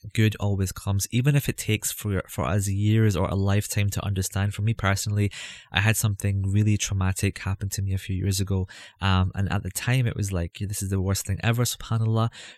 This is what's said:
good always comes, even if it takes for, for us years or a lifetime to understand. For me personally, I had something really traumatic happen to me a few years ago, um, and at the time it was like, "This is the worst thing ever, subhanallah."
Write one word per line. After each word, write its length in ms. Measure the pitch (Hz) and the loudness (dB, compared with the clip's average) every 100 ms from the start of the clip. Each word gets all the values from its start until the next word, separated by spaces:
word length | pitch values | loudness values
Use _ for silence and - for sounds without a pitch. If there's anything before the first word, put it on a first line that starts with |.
| 110 | -6
good 220 | - 110 107 | 2 2 2
always 320 | 104 98 95 | -2 0 -2
comes, 340 | - 101 98 - | -2 -2 -2 0
even 280 | 117 139 143 | 0 2 2
if 100 | - | 0
it 100 | - | -4
takes 360 | - 107 - | -2 -2 -2
for, 280 | - 104 95 - | -6 -2 -2 -4
for 160 | - | -4
us 240 | 67 101 98 | 0 0 0
years 480 | 98 104 110 110 85 | 2 4 4 4 2
or 140 | 92 | 0
a 40 | |
lifetime 560 | 95 98 101 - 104 104 | 2 2 2 0 -2 0
to 140 | 98 101 | -2 -2
understand. 480 | 95 92 95 101 | -2 -2 0 -2
For 80 | 101 | 0
me 120 | 107 | -2
personally, 580 | 113 98 95 104 104 101 - - - - | 0 0 0 0 0 0 -2 -16 -16 -2
I 80 | 90 | 2
had 160 | 107 110 | 2 2
something 560 | 113 101 101 98 95 | 0 0 -2 0 2
really 240 | 104 107 104 | 4 4 2
traumatic 600 | - 98 92 - 101 - | 0 0 0 0 -2 -2
happen 300 | 95 98 98 | -6 -4 -4
to 120 | - | -4
me 120 | 98 | -2
a 40 | 95 | -2
few 160 | - | -2
years 280 | 95 98 95 | -2 0 0
ago, 260 | 95 95 92 - - - | 0 0 -2 -8 -20 -2
um, 320 | 98 92 92 - | 2 4 4 0
and 140 | 98 | -2
at 100 | 98 | -2
the 60 | 92 | -4
time 340 | - - 127 117 | -4 0 2 2
it 120 | - | 0
was 160 | 101 | -2
like, 240 | 90 85 - | -2 -4 -6
"This 240 | 101 104 | -6 -4
is 60 | 98 | -2
the 100 | 98 | 0
worst 260 | 92 95 - | 0 -2 -2
thing 140 | 98 113 | -2 0
ever, 180 | 117 | 0
subhanallah." 680 | 120 - - 113 110 113 117 - - | 0 -2 -4 0 2 2 0 -4 -20